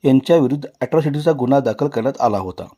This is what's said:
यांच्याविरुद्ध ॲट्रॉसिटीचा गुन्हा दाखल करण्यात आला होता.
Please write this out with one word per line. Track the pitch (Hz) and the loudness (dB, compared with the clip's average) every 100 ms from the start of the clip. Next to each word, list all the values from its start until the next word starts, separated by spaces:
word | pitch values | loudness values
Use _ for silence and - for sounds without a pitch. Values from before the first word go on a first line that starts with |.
यांच्याविरुद्ध | 143 135 - 170 127 143 - _ | 4 2 4 2 2 -2 -8 _
ॲट्रॉसिटीचा | 127 165 151 143 151 | -2 0 0 -2 -2
गुन्हा | 151 123 139 | 0 2 0
दाखल | 123 107 - | 0 -2 -4
करण्यात | - 117 139 | -2 -4 -2
आला | 120 104 | -2 -2
होता. | 95 90 - | -6 -10 -16